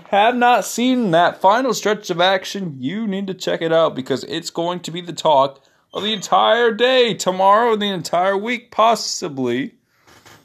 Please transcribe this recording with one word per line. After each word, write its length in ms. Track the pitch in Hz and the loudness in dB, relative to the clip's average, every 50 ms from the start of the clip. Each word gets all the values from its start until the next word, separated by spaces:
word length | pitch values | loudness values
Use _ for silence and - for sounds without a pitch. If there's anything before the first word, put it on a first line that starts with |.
| - - | -8 -2
have 260 | 208 196 214 233 247 | 0 2 2 2 2
not 300 | 240 240 247 247 202 185 | 2 2 2 2 2 0
seen 460 | - - 226 240 254 254 247 233 185 | -4 -4 -2 0 0 0 0 0 2
that 300 | 160 170 175 - - - | 4 4 4 2 0 2
final 320 | - 190 214 247 269 247 202 | 2 2 4 4 0 -2 -4
stretch 340 | - - 202 214 208 - - | -2 -2 -2 -2 -2 -4 -6
of 100 | 175 165 | -2 0
action, 580 | 175 190 196 185 190 - - 202 190 165 135 131 | 2 2 2 0 -4 -6 -8 -8 -8 -8 -8 -6
you 260 | 127 143 185 220 226 | -6 -6 -6 -4 -4
need 220 | 208 190 196 202 | -4 -4 -4 -6
to 80 | 190 185 | -8 -8
check 260 | 185 - 180 175 165 | -6 -4 -4 -4 -2
it 100 | 170 160 | -2 0
out 220 | 165 165 160 147 - | 2 2 2 0 -2
because 300 | 135 131 - 135 120 - | -6 -4 -4 -4 -4 -4
it's 260 | - 156 165 160 - | -8 -8 -8 -8 -8
going 300 | - 175 170 175 180 175 | -6 -4 -4 -4 -4 -6
to 120 | - - | -8 -10
be 100 | 165 180 | -10 -10
the 120 | 175 175 165 | -12 -12 -12
talk 500 | - - 156 147 135 135 139 - _ _ _ _ _ _ _ - | -2 0 2 4 4 2 0 -2 _ _ _ _ _ _ _ -10
of 80 | 165 | -6
the 120 | 190 214 220 | -4 -4 -4
entire 580 | 185 - - 180 190 220 214 220 240 240 226 | -4 -2 0 2 2 4 4 4 4 4 2
day 420 | 214 214 240 254 262 254 240 226 180 | 2 2 2 2 4 4 2 2 0
tomorrow, 600 | - - 190 185 185 190 196 202 220 240 233 220 | -2 -2 -2 0 2 4 4 6 4 4 2 0
the 140 | 208 208 202 | 0 -2 -4
entire 460 | 190 170 143 - 175 170 185 196 196 | -4 -6 -6 -2 -2 0 0 0 0
week, 360 | 196 208 240 247 233 - _ | -2 -2 -4 -6 -6 -8 _
possibly. 1040 | - - 220 233 220 - - - - - - 165 139 135 127 120 120 127 160 226 _ _ _ _ _ _ _ _ - - _ - - - _ | 0 2 4 4 4 0 -2 -8 -8 -8 -8 -8 -6 -4 -2 -2 -2 -2 -4 -6 _ _ _ _ _ _ _ _ -20 -20 _ -20 -20 -20 _